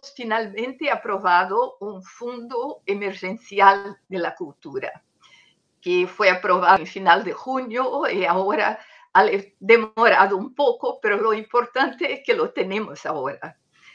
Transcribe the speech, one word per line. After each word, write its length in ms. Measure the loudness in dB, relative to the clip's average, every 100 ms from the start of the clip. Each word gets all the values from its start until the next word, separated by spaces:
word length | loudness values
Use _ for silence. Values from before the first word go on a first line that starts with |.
| -6 -14
finalmente 720 | -4 -4 -4 -6 -8 -6 -4
aprobado 880 | -4 -4 -4 2 2 2 0 -2 -6
un 240 | -12 -12
fondo 800 | -16 -14 -12 -12 -10 -8 -8 -10 -6
emergencial 1120 | -4 -4 -8 -10 -10 -8 4 6 6 -2 -14 _
de 100 | -6
la 160 | -6 -8
cultura, 640 | -14 -14 -14 -10 -10 -12 _ _ _ -20 _ _ _ _
que 280 | -2 0 0
fue 220 | 2 2
aprobado 500 | 2 2 2 6 4
en 80 | 4
final 360 | -2 4 4
de 80 | 2
junio 720 | -8 -6 -6 -4 -4 -4 -2 -2
y 160 | -2 0
ahora 540 | 0 0 0 -2 -4 -12 -20 _
ha 100 | 2
le-, 320 | 2 2 -4 _
demorado 760 | 4 4 4 2 4 6 4 2
un 180 | -6
poco, 460 | -2 0 0 -4 -4
pero 140 | -2 0
lo 180 | 0
importante 800 | -2 0 -2 0 0 -2 -2 -6
es 100 | -4 -2
que 80 |
lo 180 | 0 0
tenemos 540 | -2 -4 -4 -6 -10 -8
ahora. 520 | -6 -6 -8 -14 -18 _ _ -20